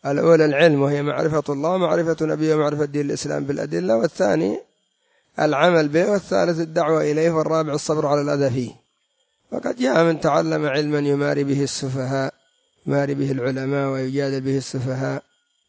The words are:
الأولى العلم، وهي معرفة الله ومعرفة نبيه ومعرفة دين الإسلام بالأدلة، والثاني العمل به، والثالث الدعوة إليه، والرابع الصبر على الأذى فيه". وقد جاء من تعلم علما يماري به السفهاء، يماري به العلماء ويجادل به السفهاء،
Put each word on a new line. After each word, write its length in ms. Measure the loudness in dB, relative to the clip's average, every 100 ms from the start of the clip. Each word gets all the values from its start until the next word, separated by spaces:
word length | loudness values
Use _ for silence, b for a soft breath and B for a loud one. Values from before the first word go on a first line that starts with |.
| -2
الأولى 400 | 2 6 6 6
العلم، 360 | 4 4 4
وهي 200 | 2 0
معرفة 520 | -2 -2 0 -2 -2
الله 160 | -4 -2
ومعرفة 560 | 0 2 0 0 -2 -2
نبيه 300 | 0 0 2
ومعرفة 300 | 0 0 -2
دين 200 | -2 -4
الإسلام 380 | -4 -4 -4
بالأدلة، 520 | -4 -4 -4 -2 0 0
والثاني 640 | 0 0 0 2 0 -4 -10 _ _ _ _ _ _ -2
العمل 480 | 0 4 4 4 2
به، 240 | 2 2
والثالث 480 | 0 0 0 0 -2
الدعوة 420 | -2 -2 0 2
إليه، 300 | 2 2 2
والرابع 420 | 0 0 0 0
الصبر 340 | -4 -2 -2 2
على 140 | 0
الأذى 280 | 0 0 0
فيه". 220 | 0 -4 -10 _ _ _ _ _ _ _
وقد 240 | -6 -6 -2
جاء 280 | 2 4
من 160 | 2 2
تعلم 460 | 2 2 0 -2 0
علما 340 | -2 0 0
يماري 440 | 0 0 0 0
به 200 | 0 0
السفهاء، 680 | -2 -4 -6 -4 -4 -4 -4 _ _ _ _ _ -2
يماري 280 | -2 0
به 180 | -2 -2
العلماء 580 | -2 -2 -4 -2 -2 -2
ويجادل 520 | -4 -4 -2 -2 -2
به 160 | -2 -2
السفهاء، 680 | -4 -6 -4 -4 -4 -6 _ _ _ _